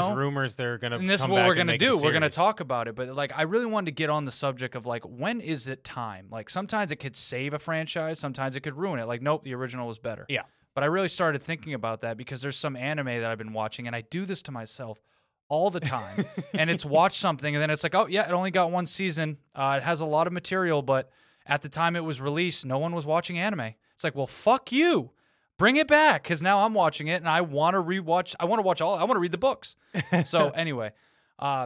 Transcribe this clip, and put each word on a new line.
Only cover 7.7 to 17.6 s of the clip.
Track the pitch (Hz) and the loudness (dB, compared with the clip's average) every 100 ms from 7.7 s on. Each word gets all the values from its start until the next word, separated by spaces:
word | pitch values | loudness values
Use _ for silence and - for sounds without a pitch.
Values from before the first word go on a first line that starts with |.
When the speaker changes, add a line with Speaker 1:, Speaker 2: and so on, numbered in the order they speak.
| 160 160 170 160 160 | -4 -4 -4 -4 -4
Speaker 1:
sometimes | 143 131 135 131 | -6 -4 -6 -4
it | |
could | 147 139 | -8 -6
ruin | 190 135 | -4 -4
it. | 113 | -4
Like, | 120 | -4
nope, | 139 151 | 0 -2
the | 139 127 | -2 -8
original | 127 127 120 | -6 -6 -8
was | 110 | -8
better. | 117 104 95 | -8 -8 -4
Speaker 2:
Yeah. | 123 - _ _ 135 | -4 -4 _ _ 0
Speaker 1:
But | |
I | 143 | 0
really | 185 185 | 2 0
started | - 165 143 | 0 0 0
thinking | - 165 156 | -4 -8 -6
about | 127 113 110 | -6 -4 -4
that | 117 110 | -6 -8
because | 127 131 | -8 -8
there's | 139 - | -6 -4
some | 151 127 | -4 -4
anime | 135 151 131 | -4 -4 -2
that | 120 113 | -2 -2
I've | 113 | -4
been | 110 | -6
watching, | 110 107 - 120 | -4 -4 -6 -8
and | 120 | -8
I | |
do | 110 170 190 | -6 -8 -6
this | 185 | -8
to | - | -8
myself | 127 110 - 117 107 _ _ _ _ - | -12 -12 -12 -12 -12 _ _ _ _ -4
all | 151 196 | 2 2
the | 175 | 0
time. | 147 127 104 - - - | -2 -2 -4 -4 -4 -6
Speaker 2:
<laughs> | - | -6
Speaker 1:
And | 156 160 | -2 0
it's | - 147 | 0 2
watch | 151 185 - | 4 4 4
something, | 190 143 147 | -2 0 -2
and | |
then | 147 | 0